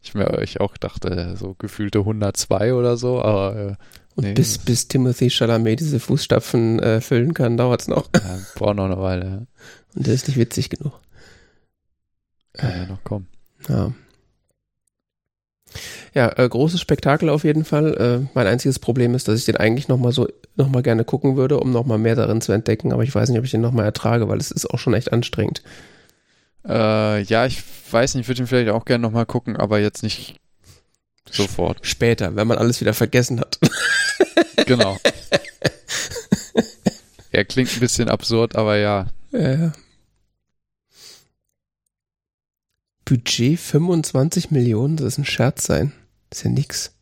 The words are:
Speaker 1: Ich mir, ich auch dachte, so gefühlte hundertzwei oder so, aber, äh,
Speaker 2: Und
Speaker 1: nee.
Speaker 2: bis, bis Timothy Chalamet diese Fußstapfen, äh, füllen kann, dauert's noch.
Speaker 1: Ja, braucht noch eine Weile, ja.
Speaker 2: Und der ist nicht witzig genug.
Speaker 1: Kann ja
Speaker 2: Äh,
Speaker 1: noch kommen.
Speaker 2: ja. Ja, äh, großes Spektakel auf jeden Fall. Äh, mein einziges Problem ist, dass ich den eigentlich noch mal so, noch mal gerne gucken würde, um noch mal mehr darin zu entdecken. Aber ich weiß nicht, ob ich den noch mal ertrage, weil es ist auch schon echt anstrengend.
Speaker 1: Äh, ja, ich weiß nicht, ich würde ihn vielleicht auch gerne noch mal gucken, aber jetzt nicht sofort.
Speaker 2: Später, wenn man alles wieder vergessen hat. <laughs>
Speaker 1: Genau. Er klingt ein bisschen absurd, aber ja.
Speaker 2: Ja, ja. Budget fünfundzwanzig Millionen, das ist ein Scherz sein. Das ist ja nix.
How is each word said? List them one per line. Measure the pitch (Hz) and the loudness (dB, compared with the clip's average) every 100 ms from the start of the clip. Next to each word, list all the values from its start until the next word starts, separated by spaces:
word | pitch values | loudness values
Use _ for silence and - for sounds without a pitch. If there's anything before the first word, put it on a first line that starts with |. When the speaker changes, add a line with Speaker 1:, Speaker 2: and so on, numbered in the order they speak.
Speaker 1:
Ich | - | -10
mir, | 104 98 - | -4 -2 -2
ich | 101 - | -4 -4
auch | 98 - | -6 -4
dachte, | - - 90 90 87 92 | -10 -6 -6 -4 -6 -8
so | 98 | -10
gefühlte | 95 107 - 104 107 101 | -10 -14 -6 -2 0 0
hundertzwei | 107 101 - - 95 107 | -2 -2 -4 -2 0 2
oder | 127 123 120 | 2 2 0
so, | 123 123 | 0 0
aber, | 110 104 98 107 | 0 0 0 -4
äh, | 101 101 - - _ | -8 -10 -14 -20 _
Speaker 2:
Und | - | -4
Speaker 1:
nee. | 107 | -2
Speaker 2:
bis, | 104 - - | 2 0 0
bis | - 120 - | -2 -2 0
Timothy | 135 127 120 123 | 0 2 2 0
Chalamet | - 113 113 113 113 | 2 2 2 2 0
diese | 160 131 | 0 -2
Fußstapfen, | - 143 - 117 - 127 113 113 | 0 -2 2 0 2 0 2 2
äh, | - 110 | 2 0
füllen | 117 123 123 | 0 0 0
kann, | - 123 117 | 0 0 2
dauert's | 123 120 - | 2 0 0
noch. | 117 - | -2 0
Speaker 1:
Ja, | - 98 92 98 | -2 0 -10 -12
braucht | - 104 101 | -4 -2 0
noch | 95 | -2
eine | 95 | -2
Weile, | 95 92 95 | -2 -4 -6
ja. | 95 120 _ - - _ | -10 -12 _ -20 -20 _
Speaker 2:
Und | - 131 | -6 -2
der | |
ist | 127 - | 0 0
nicht | 127 | 0
witzig | 117 - - | 0 -2 -6
genug. | - 147 - _ - - - _ _ _ _ _ _ _ _ _ _ _ | -6 -8 -10 _ -20 -20 -20 _ _ _ _ _ _ _ _ _ _ _
Speaker 1:
Kann | - 123 | -6 -4
ja | 90 | -4
Speaker 2:
Äh, | 90 | -8
Speaker 1:
noch | 98 | -10
kommen. | - 107 92 - _ _ - | -8 -8 -10 -20 _ _ -4
Speaker 2:
ja. | 127 98 120 _ _ _ _ _ _ _ _ _ _ _ _ _ _ _ _ _ - - - - | -2 -2 -6 _ _ _ _ _ _ _ _ _ _ _ _ _ _ _ _ _ -16 -16 -16 -6
Ja, | - 117 - | 2 2 4
äh, | 127 | 2
großes | 113 151 175 | 4 0 0
Spektakel | - 151 151 143 165 | 0 0 2 2 2
auf | 151 | 2
jeden | 151 151 156 | 2 0 2
Fall. | 151 156 | 2 2
Äh, | - 120 123 135 | 2 2 2 0
mein | - 104 | 0 2
einziges | 120 135 131 | 2 0 -2
Problem | - 135 120 | -2 2 2
ist, | 123 - | 2 0
dass | 110 | 0
ich | |
den | - 110 | 2 2
eigentlich | 104 120 147 | 2 2 0
noch | 127 | 2
mal | 123 | 2
so, | 120 120 - - - | 2 0 -4 -18 0
noch | 135 | 2
mal | 127 | 2
gerne | 123 113 | 2 2
gucken | 117 - 143 135 | 2 0 0 2
würde, | 131 143 | 2 2
um | 131 | 2
noch | 120 | 0
mal | 127 110 | 2 2
mehr | 113 | 2
darin | 117 107 110 | 2 2 0
zu | - | 2
entdecken. | 117 110 107 - | 0 2 0 0
Aber | 123 | 0
ich | 120 | 0
weiß | 120 113 | 2 2
nicht, | 117 | 2
ob | |
ich | 127 | 0
den | 113 | 0
noch | 117 | 2
mal | 123 | 2
ertrage, | 104 - 113 117 104 | 0 0 0 2 2
weil | 104 | 0
es | - | -2
ist | - - | -6 -4
auch | 123 | -4
schon | - | 0
echt | 110 127 | 0 2
anstrengend. | 117 120 - 107 - - - - - _ _ _ _ _ _ | 0 -2 -2 -2 -4 -12 -20 -20 -20 _ _ _ _ _ _
Speaker 1:
Äh, | - 117 110 107 107 104 | -4 0 2 2 2 0
ja, | 101 110 127 | 2 2 2
ich | 123 - - - | -2 -10 -18 -2
weiß | 113 135 | 0 0
nicht, | 135 | 0
ich | 117 | -4
würde | 123 | -4
ihn | 123 | 0
vielleicht | 127 117 | 2 2
auch | 110 | 0
gerne | - 120 | 0 0
noch | 117 | 0
mal | 113 117 | 0 -2
gucken, | 123 - 107 | -4 -4 -4
aber | 104 107 | 0 2
jetzt | 104 - | 0 -2
nicht | 110 - - - _ _ _ - _ _ _ _ - | -6 -6 -12 -20 _ _ _ -20 _ _ _ _ -10
sofort. | - 101 - 85 - | -2 -2 0 -2 -2
Speaker 2:
Später, | - - 117 117 98 101 | -6 0 0 2 -2 0
wenn | 110 | 0
man | 117 | 2
alles | 117 123 | 2 2
wieder | 104 | 0
vergessen | 110 113 123 120 117 | 0 2 2 0 -2
hat. | - - | -4 2
<laughs> | - - - 1077 - - - - 330 - - | 2 2 -2 0 -2 0 2 4 2 2 2
Speaker 1:
Genau. | 123 101 98 - - - - - - - - - - - - - - - - - - - - _ _ - | 4 4 2 -2 -2 -2 -2 -2 -6 -6 -6 -10 -10 -8 -12 -2 -2 0 -2 -2 -2 -6 -6 _ _ -4
Er | - | -2
klingt | 104 131 127 | 0 0 0
ein | 120 | 0
bisschen | 120 - 113 | 0 0 0
absurd, | 107 - 113 117 | 0 0 0 0
aber | 117 107 104 | 0 2 2
ja. | 104 101 95 - - | 2 0 -2 -6 -6
Speaker 2:
Ja, | 254 151 | -2 0
ja. | 135 170 151 _ _ _ _ _ _ _ _ _ _ _ _ - - _ _ _ _ _ _ _ _ _ _ _ _ _ _ _ _ _ _ | 2 0 -4 _ _ _ _ _ _ _ _ _ _ _ _ -20 -20 _ _ _ _ _ _ _ _ _ _ _ _ _ _ _ _ _ _
Budget | - 127 - - 180 165 | 0 0 0 0 0 0
fünfundzwanzig | - 147 170 175 156 131 143 185 - | 0 0 2 0 0 0 0 0 0
Millionen, | 147 120 107 135 160 | 0 2 0 0 -2
das | 127 | -4
ist | 127 | -4
ein | |
Scherz | 143 - 120 - | -6 -2 -2 -2
sein. | - 76 98 - _ _ _ | -2 0 0 -4 _ _ _
Das | - | -8
ist | |
ja | - | -2
nix. | 123 147 - - _ | -2 -2 -6 -10 _